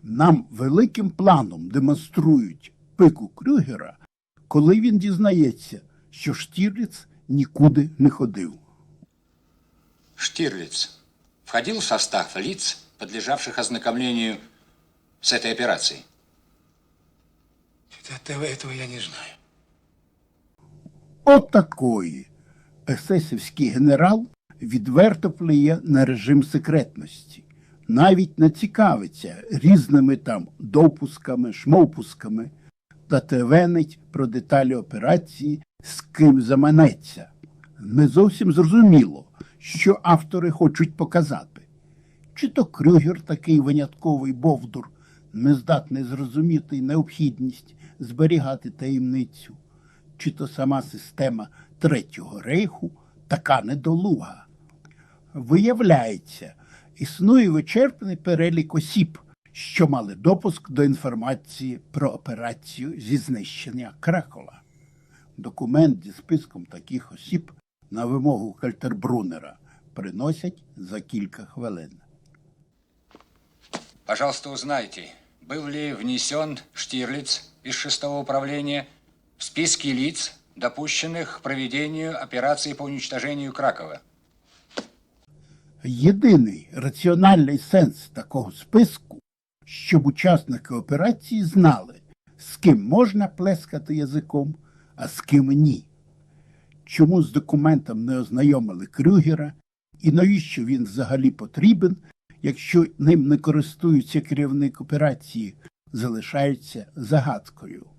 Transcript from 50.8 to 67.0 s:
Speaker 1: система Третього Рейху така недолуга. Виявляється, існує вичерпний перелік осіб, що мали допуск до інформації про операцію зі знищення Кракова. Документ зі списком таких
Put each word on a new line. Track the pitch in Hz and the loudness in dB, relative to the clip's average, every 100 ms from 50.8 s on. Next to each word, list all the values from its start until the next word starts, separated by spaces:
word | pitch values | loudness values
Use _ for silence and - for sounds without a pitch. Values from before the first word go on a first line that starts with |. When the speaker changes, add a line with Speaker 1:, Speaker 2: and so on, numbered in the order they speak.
Speaker 1:
система | 123 104 - - 135 117 104 _ _ _ | -6 -18 -20 -6 -4 -4 -12 _ _ _
Третього | 165 139 - - - 104 | 0 0 -4 -18 -18 -16
Рейху | 113 156 202 - 170 - _ _ _ | -6 -4 -4 -6 -14 -14 _ _ _
така | - - - | -6 0 0
недолуга. | 107 143 147 165 196 143 156 - _ _ _ _ _ _ _ _ _ | 0 -6 -2 -2 0 -2 -6 -20 _ _ _ _ _ _ _ _ _
Виявляється, | 151 120 160 214 247 226 151 113 98 - - - _ _ _ _ _ | -16 0 2 2 2 4 4 2 -8 -14 -20 -20 _ _ _ _ _
існує | 139 156 190 262 214 | -12 0 4 6 6
вичерпний | 156 156 220 269 - 196 180 | 0 -2 0 0 0 -10 -8
перелік | - 165 170 170 156 | -4 0 0 -2 -2
осіб, | 165 156 - 180 - _ _ _ | -4 -4 -2 -2 -4 _ _ _
що | - - - 160 | -20 -12 0 0
мали | 139 104 | 0 -6
допуск | 95 127 190 196 165 - | -2 0 2 -2 -8 -10
до | 131 | -2
інформації | 143 135 139 117 117 135 _ - 131 123 _ | 0 0 -6 -8 -8 -8 _ -14 -12 -12 _
про | - 143 | -6 -6
операцію | - - 117 117 110 - - 131 165 | -6 -14 -12 -12 -14 -18 -16 -14 -14
зі | 107 139 | -6 -6
знищення | - 123 92 - - 120 117 - | -4 -10 -10 -16 -14 -14 -16 -10
Кракова. | - 175 - - 65 _ _ _ _ _ _ _ _ - | -4 -4 -6 -18 -20 _ _ _ _ _ _ _ _ -18
Документ | 110 - 120 139 160 107 | -18 -10 -2 2 4 2
зі | 87 | -6
списком | 92 - 160 - 95 | -20 -6 -6 -6 -20
таких | 85 90 _ 127 | -20 -20 _ -14